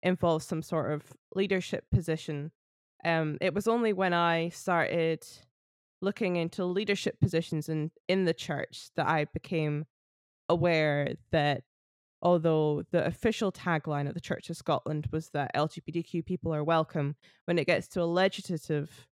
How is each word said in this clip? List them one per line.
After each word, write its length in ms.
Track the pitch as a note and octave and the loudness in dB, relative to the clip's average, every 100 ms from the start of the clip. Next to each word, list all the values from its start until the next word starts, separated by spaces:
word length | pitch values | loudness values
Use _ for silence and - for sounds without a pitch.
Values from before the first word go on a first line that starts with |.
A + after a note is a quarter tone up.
involves 420 | F3+ F#3 F3 D#3+ - | 0 2 2 2 0
some 160 | D#3+ | -6
sort 300 | D#3 D#3+ A2+ | -2 -2 -2
of 100 | D3+ - - _ | -4 -6 -20 _
leadership 500 | F#3 G3 F#3+ F3 - - | -4 0 0 -2 -8 0
position. 640 | - E3 D#3 - D3 D3+ _ _ _ _ _ | 0 2 -4 -4 -6 -8 _ _ _ _ _
Um, 340 | E3+ E3 D#3 D3 | 0 0 0 0
it 140 | - | 0
was 120 | D#3+ G#3+ | 0 2
only 260 | A#3 A3+ | 2 2
when 200 | F#3 F#3+ | 2 2
I 380 | F3 E3+ E3 E3 | 4 4 2 0
started 760 | - - F3 C#3+ E3+ D#3+ D#3+ - - _ _ _ _ _ _ | -4 0 2 2 2 0 -2 -6 -20 _ _ _ _ _ _
looking 360 | F#3+ G3+ G3 F3 | -4 -2 -2 0
into 280 | E3 - | -2 -2
leadership 540 | F3+ F3+ G#3 G3+ - - | -2 -2 0 0 -2 0
positions 500 | F#3+ E3 E3 D#3 D3+ | 2 2 -2 -4 -2
in, 220 | D#3 D3+ _ _ | -4 -4 _ _
in 180 | F#3+ | 2
the 100 | F3+ | 2
church 560 | E3 - D3 - - - | 0 -4 -6 -6 -10 -10
that 140 | - D#3 | -4 0
I 160 | D#3+ | 0
became 640 | D3 D#3+ - F#3+ D3+ D3 D3+ _ _ _ _ _ _ | 0 -6 -4 -2 -2 -2 -6 _ _ _ _ _ _
aware 680 | E3+ F3 E3 D#3 C#3+ C#3+ - _ | 2 4 4 2 0 -2 -6 _
that 300 | D#3+ D3 C#3+ - _ _ _ _ _ | 0 2 0 -6 _ _ _ _ _
although 600 | F3 F3 E3 D#3 D3+ D3+ E3+ | 2 4 4 2 2 0 0
the 120 | F3 | 0
official 460 | - - A#3 A3 G3+ | 0 0 -2 0 -2
tagline 560 | - - D#3+ D3+ D3 C#3+ | -2 -2 -2 -2 -4 -4
of 80 | |
the 60 | E3+ | -6
Church 280 | - - - | -6 -6 -6
of 80 | E3+ | -10
Scotland 520 | - D3+ - D3+ D3+ | -2 -2 0 -4 -2
was 200 | D#3 D#3+ | -4 -4
that 200 | D3 C#3 | -4 -2
L 120 | - D#3 | 0 -2
G 160 | - | -4
B 60 | - | -6
T 120 | E3+ | -6
Q 180 | E3 E3+ | -4 -4
people 320 | - F3+ E3 | -4 -4 -2
are 80 | D#3 | -2
welcome, 540 | D3+ E3 D#3 E3 C#3+ D3 - _ - | 4 4 2 0 -2 -4 -14 _ 0
when 120 | F3 | 0
it 80 | C#3+ | 2
gets 220 | E3+ - | 0 0
to 140 | F#3 | -2
a 20 | |
legislative 1040 | E3+ E3+ F#3+ - - E3 - D3+ D3 - - | 0 4 2 0 -6 -6 -2 -2 -2 -12 -20